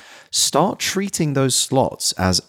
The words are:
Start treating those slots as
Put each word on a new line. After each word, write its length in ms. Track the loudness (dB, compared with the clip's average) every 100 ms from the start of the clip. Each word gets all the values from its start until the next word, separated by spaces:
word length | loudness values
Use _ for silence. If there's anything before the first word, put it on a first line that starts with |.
| -20 -20 -8
Start 480 | -2 0 2 0 -2
treating 540 | -4 -4 -4 -2 0
those 220 | 2 2
slots 580 | 0 0 2 0 -2 -4
as 300 | 0 0 0